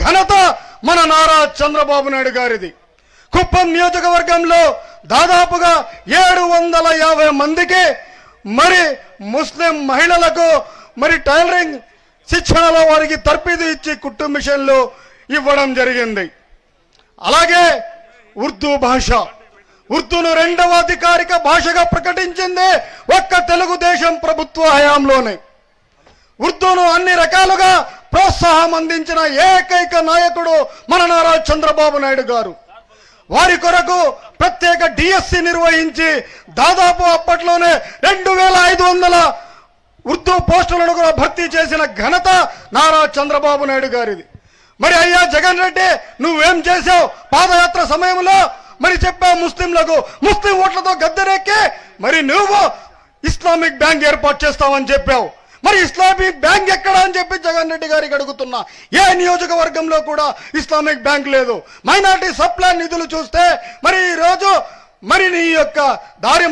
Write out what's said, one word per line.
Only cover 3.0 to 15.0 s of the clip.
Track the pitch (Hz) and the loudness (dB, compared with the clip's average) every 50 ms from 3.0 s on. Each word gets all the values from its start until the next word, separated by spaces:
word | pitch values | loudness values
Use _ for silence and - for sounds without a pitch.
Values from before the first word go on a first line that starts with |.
| _ _ _ _ _ - - | _ _ _ _ _ -4 -2
కుప్పం | 359 359 359 - 359 359 339 330 | -2 0 2 2 0 0 2 0
నియోజకవర్గంలో | 339 349 349 349 359 349 349 349 349 339 349 339 339 339 320 339 339 330 294 - - - - - - _ 151 220 | 0 0 0 0 -2 -2 0 0 0 0 0 0 0 0 2 2 4 4 2 0 -4 -12 -20 -20 -20 _ -2 0
దాదాపుగా | 269 339 349 359 349 349 - 349 339 349 339 330 302 - - - - - - 277 349 | 2 2 4 4 2 2 2 0 0 2 2 2 0 -2 -6 -14 -18 -8 -2 2 2
ఏడు | 370 359 359 359 349 339 339 | 4 4 2 2 0 0 0
వందల | 339 339 339 339 330 330 330 320 320 311 | 0 0 0 0 0 0 0 0 0 2
యాభై | 320 320 302 311 302 285 277 | 0 2 2 2 0 0 0
మందికి | 285 302 320 349 349 349 359 370 359 311 - - - - - - - - _ _ - 202 214 254 | -2 -2 -2 -2 -2 0 2 2 2 0 -2 -4 -10 -20 -20 -20 -20 -20 _ _ -12 -6 0 2
మరి | 320 359 370 370 339 302 269 - - - - - 202 202 226 | 2 4 4 2 2 0 -2 -6 -12 -20 -20 -18 -12 -6 -4
ముస్లిం | 294 302 - - 294 339 330 320 302 285 269 | -4 -4 -6 -6 -4 -2 -2 -2 -2 -4 -2
మహిళలకు | 262 269 330 339 349 339 339 320 320 339 330 330 320 277 - - - - - - - 233 | 0 0 2 2 2 2 2 2 0 2 2 2 2 0 0 -4 -18 -20 -20 -20 -8 -4
మరి | 269 320 330 311 - 277 | -2 0 0 0 0 0
టైలరింగ్ | 285 320 339 339 359 359 339 311 285 247 - _ _ _ _ _ _ _ _ - | 2 2 2 2 0 -2 -2 -4 -6 -12 -16 _ _ _ _ _ _ _ _ -6
శిక్షణలో | 330 339 - - - 330 330 330 330 330 320 320 | -4 -4 -2 0 0 2 2 4 4 4 4 4
వారికి | 311 311 311 311 311 302 - 294 | 4 2 2 0 -4 -4 -2 -2
తర్ఫీదు | 311 311 - 359 339 330 339 320 311 | -2 0 -2 -4 -4 -2 -2 -4 -6
ఇచ్చి | - - 311 302 - - | -6 -8 -10 -10 -8 -10
కుట్టు | 277 214 - 302 294 285 | -12 -8 -8 -6 -6 -4
మిషన్లు | 285 - 269 285 277 269 269 269 262 254 262 - - | -6 -4 -2 -4 -2 0 2 2 2 2 0 -6 -18